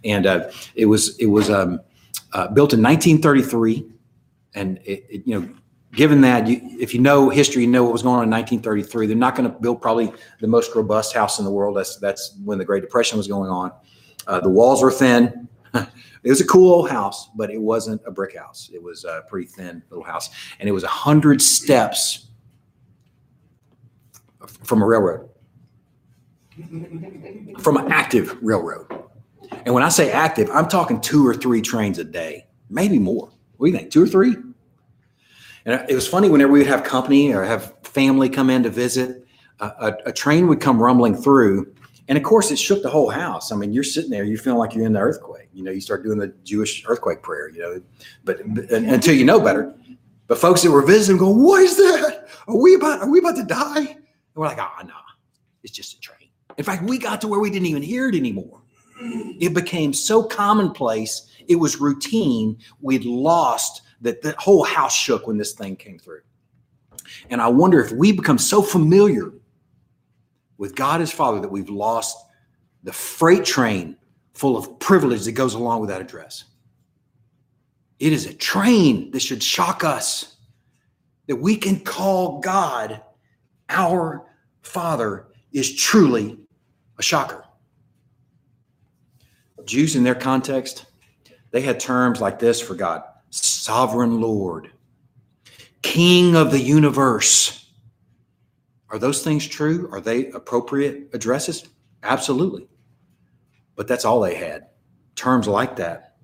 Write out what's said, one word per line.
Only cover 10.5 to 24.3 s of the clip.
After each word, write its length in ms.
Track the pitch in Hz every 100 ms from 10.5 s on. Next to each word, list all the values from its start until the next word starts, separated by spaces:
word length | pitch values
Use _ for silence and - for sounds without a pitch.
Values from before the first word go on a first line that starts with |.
| 117 117 113
robust 380 | 104 107 110
house 260 | 120 104 -
in 60 | 98
the 60 |
world. 260 | 101 101 101
That's, 200 | 92 -
that's 380 | 101 - - 101
when 140 | 101 98
the 80 | 90
Great 160 | 98
Depression 360 | - 123 117 110
was 100 | 98
going 220 | 101 95
on. 220 | 90 90 - _ _ _ - -
Uh, 120 | 92
the 100 | 95
walls 320 | 92 120 135
were 100 | 131
thin. 560 | 127 131 120 120 - - _ _
<laughs> 140 | 120 92 _ - -
It 60 | 123
was 120 | 135
a 60 | 131
cool 260 | 185 185
old 160 | 175 -
house, 400 | 127 101 - - 107
but 140 | 104
it 100 | 110
wasn't 400 | 107 113 107 107 -
a 60 |
brick 240 | 95 98 90
house. 340 | - - -
It 100 | 87
was 220 | 87 82 87
a 180 | 80 -
pretty 180 | 95 87
thin 340 | - 90 87 _
little 140 | 87
house. 260 | 82 82 - - - -
And 80 | 104
it 60 |
was 100 | 98
a 60 | 92
hundred 520 | - 143 151 147 139
steps 840 | - - - 131 110 - - - _ _ _ _ _ _ _ _ _ _ _ _ _ _ _ _ _ _ _ _ _